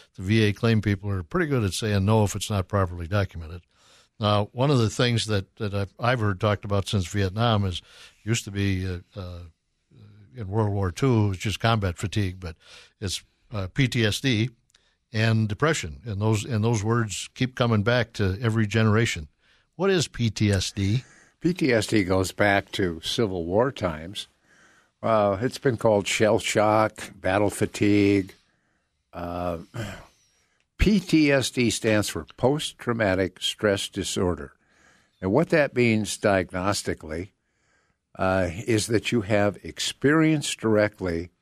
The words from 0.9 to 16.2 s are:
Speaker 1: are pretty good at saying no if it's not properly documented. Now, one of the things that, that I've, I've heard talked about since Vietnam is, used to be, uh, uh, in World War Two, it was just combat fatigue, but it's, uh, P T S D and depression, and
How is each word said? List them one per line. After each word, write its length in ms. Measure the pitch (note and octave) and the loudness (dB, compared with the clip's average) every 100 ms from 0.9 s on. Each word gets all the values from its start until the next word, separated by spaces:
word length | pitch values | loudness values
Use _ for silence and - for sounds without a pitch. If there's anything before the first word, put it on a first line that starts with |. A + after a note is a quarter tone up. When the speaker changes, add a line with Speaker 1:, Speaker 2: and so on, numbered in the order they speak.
| G2+ G#2 | -2 -2
Speaker 1:
are 140 | F#2+ | -6
pretty 240 | E2+ F3+ D#3 | -4 -2 0
good 160 | C3 | 0
at 100 | G2+ | 0
saying 320 | - A2 G2+ G2 | -2 -2 2 4
no 180 | A2 | 4
if 120 | G#2 G#2 | 2 -2
it's 160 | - | -4
not 160 | G2+ F2+ | -4 -2
properly 400 | G2+ F#2 F2 E2 | 0 -2 -4 -4
documented. 560 | G#2 F#2+ E2+ E2 F2 - _ _ - _ - | -2 -2 -6 -14 -14 -18 _ _ -20 _ -2
Now, 300 | G#2 G#2 G#2 | 0 2 0
one 180 | A#2+ C#3 | -2 0
of 80 | C3 | 2
the 120 | G#2+ | 2
things 360 | - B2 A#2 G#2+ | 2 0 0 0
that, 300 | G#2 F#2+ - | -4 -4 -8
that 180 | G#2+ | -6
I've, 200 | G2+ G2 - | -4 -6 -4
I've 220 | A#2+ B2 | -2 0
heard 200 | G#2 F#2 | 0 0
talked 260 | G#2+ G2+ G2+ | 0 0 -2
about 220 | G2+ - | -2 0
since 200 | G#2+ F2 | -2 -2
Vietnam 580 | G2+ F#2+ G2 A#2+ G#2+ G2 | -2 -2 0 2 2 0
is, 160 | F2 - - - _ | -4 -10 -20 -20 _
used 200 | G#2 A2+ | -4 -4
to 80 | - | -4
be, 340 | G2 G2+ F#2 F#2 | -2 -2 -2 -4
uh, 340 | F2+ - G#2 | -8 -12 -14
uh, 200 | F2+ F2 E2 _ _ _ _ B2 G#2 G#2 G2+ C3 | -14 -14 -18 _ _ _ _ -20 -20 -20 -20 -14
in 120 | G2 | -4
World 200 | G#2+ G#2 | 0 0
War 220 | G2+ F#2+ | 0 -2
Two, 340 | - C3+ A2+ G#2 | 0 2 4 2
it 40 | |
was 80 | F#2 | 0
just 200 | G#2+ F2+ | -4 -2
combat 380 | A#2 A2+ F#2+ E2+ | 0 2 0 -4
fatigue, 420 | G2 A2 G2 F#2 | -4 -2 -4 -4
but 160 | F2+ E2+ - - - - | -12 -14 -20 -20 -20 -10
it's, 240 | G2 - - _ - | -6 -6 -10 _ -12
uh, 160 | G#2+ F#2 | -8 -4
P 140 | - C3 | 0 0
T 180 | A#2+ A2 | 2 2
S 140 | - | 2
D 320 | C3+ A2 A#2 - _ _ _ _ _ | 0 0 0 -6 _ _ _ _ _
and 360 | A2 A2+ A2 G#2+ | 0 2 2 2
depression, 540 | G2+ D3+ D3+ E2 C#2+ A2+ | 0 0 0 -4 -10 -8
and 160 | G2 | -2